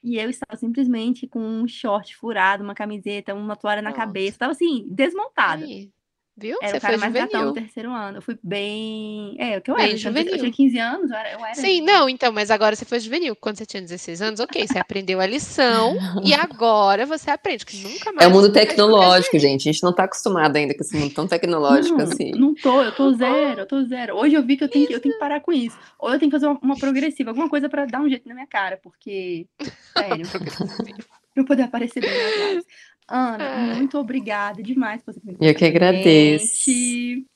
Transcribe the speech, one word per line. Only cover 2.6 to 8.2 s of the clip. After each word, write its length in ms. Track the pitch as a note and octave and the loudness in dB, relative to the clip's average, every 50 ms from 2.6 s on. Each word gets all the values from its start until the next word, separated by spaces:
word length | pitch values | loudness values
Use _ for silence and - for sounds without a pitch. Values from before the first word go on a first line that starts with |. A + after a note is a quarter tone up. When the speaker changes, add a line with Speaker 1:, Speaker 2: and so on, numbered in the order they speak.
| G3+ | -4
Speaker 1:
uma 120 | G3+ G3+ | -12 -10
camiseta, 600 | - G#3 G#3 G#3+ G#3 F#3+ G3+ G3+ G3+ G3 - G3 | -10 -10 -10 -10 -10 -8 -8 -8 -8 -8 -10 -10
uma 220 | G3+ G#3 G#3 G#3 | -10 -8 -10 -10
toalha 260 | G#3 - G#3 G#3 G#3 G#3+ | -6 -4 -4 -4 -2 -4
na 80 | G#3+ A3+ | -8 -8
Speaker 2:
Pronto. 140 | C4 A3+ | -8 -8
Speaker 1:
cabeça. 320 | A3+ G3 G3 F#3+ G3 G3+ _ | -8 -6 -6 -6 -6 -6 _
Tava 140 | A#3+ C4 D#4+ | -6 -6 -2
assim, 340 | C4+ F4 E4+ D4+ A#3+ - - | -2 -2 -2 -2 -4 -6 -8
desmontada. 760 | F3+ F#3+ C4+ F4 E4+ F#4+ G#4+ C5 _ - A3+ F#3 D#3+ D#3 D#3 | -4 -2 -2 -2 -2 -4 -8 -8 _ 0 0 0 0 -4 -6
Speaker 2:
Aí. 260 | - G#3 F#3+ G3 G3 _ _ _ _ _ _ _ _ _ | -12 -14 -16 -18 -20 _ _ _ _ _ _ _ _ _
Viu? 200 | - G#3 A3 C#4 A4+ | -14 -12 -10 -8 -6
Speaker 1:
Era 120 | - G#3 G3+ | -6 -4 -6
Speaker 2:
Você 60 | - | -4
Speaker 1:
o 20 | |
cara 180 | - G3+ A3 G#3+ | -2 -2 -2 0
Speaker 2:
foi 20 | |
Speaker 1:
mais 120 | G3+ G#3+ A#3 | -2 -2 -2
gatão 280 | B3 B3 - G#4+ - - | -2 -4 -2 -4 -4 -4
do 40 | |
Speaker 2:
juvenil. 160 | C#4 C#4+ C#4 A#3 | -4 -4 -6 -10
Speaker 1:
terceiro 300 | G#3+ _ A#3 A3 A#3+ B3+ | -12 _ -12 -10 -10 -10
ano. 260 | A#3 G#3 G3+ G3 | -8 -10 -10 -12
Eu 40 | G3+ | -12